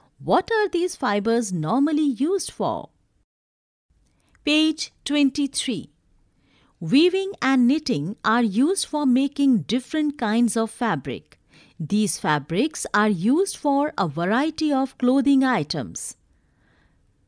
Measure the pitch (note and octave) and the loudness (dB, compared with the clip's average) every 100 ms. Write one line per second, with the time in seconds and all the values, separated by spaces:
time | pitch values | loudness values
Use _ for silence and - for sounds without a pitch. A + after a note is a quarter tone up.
0 | _ - C3+ A3+ F#4+ A4+ G#4 F4 F4 - | _ -12 0 0 2 0 0 0 -4 -4
1 | A#3+ G#3 G3+ A#3 A3 F3+ D3+ A#3 C#4+ D4+ | -2 -2 0 0 0 -2 0 2 2 2
2 | D4+ A3 D4 F#4+ - - F3+ F#2 - _ | 0 0 0 -2 -4 -6 -4 -4 -8 _
3 | _ _ _ _ _ _ _ _ _ _ | _ _ _ _ _ _ _ _ _ _
4 | _ _ _ _ - D4+ D#4 D#4 - _ | _ _ _ _ 0 2 2 -2 -8 _
5 | - D4 C#4+ C#4 C#4+ - - G3+ - _ | -4 2 2 0 -4 -4 -4 -6 -8 _
6 | _ _ _ _ _ _ _ - E3 B3 | _ _ _ _ _ _ _ -12 0 4
7 | F4 F#4 G4 G4+ C4 C4+ A#3+ D4+ D4+ D#3+ | 4 2 -4 -4 0 2 4 2 0 -4
8 | D3+ G#3 - A3+ A#3 F#3+ C#4+ D4 - D4+ | -4 -6 0 2 2 2 2 0 -2 -2
9 | D4 B3 C#4 - C#4+ A#3+ C#3 B3 - D#4 | 2 2 0 2 2 2 0 -4 -2 -2
10 | D4+ C#4+ A3 A3 A#3+ A#3 A3+ - A#3 D#3+ | -2 -2 -2 2 2 0 -4 -4 -4 -4
11 | C#3+ A2 - _ _ - - - D3+ G3+ | -6 -10 -10 _ _ -20 -20 -10 -2 0
12 | G#3+ - F3+ D3+ C#3 E3 D4+ - - G#3 | 0 -2 0 0 0 -2 -2 -4 -4 0
13 | G#3+ F#3+ F#3+ D4 F#4+ - D4 C#4 D4+ - | 0 2 2 2 0 -2 -2 0 -2 -2
14 | F3 C#3+ F3 A3+ D#4 D#4 D#4 C#4 C4+ - | -4 -2 -2 0 -2 -2 -2 0 -2 -2
15 | B3 C4+ C4+ C#4 C4 A3+ F3+ E3 G2+ F2 | 0 2 4 2 2 0 -2 -6 -8 -10
16 | - - _ _ _ _ _ _ _ _ | -14 -16 _ _ _ _ _ _ _ _
17 | _ _ | _ _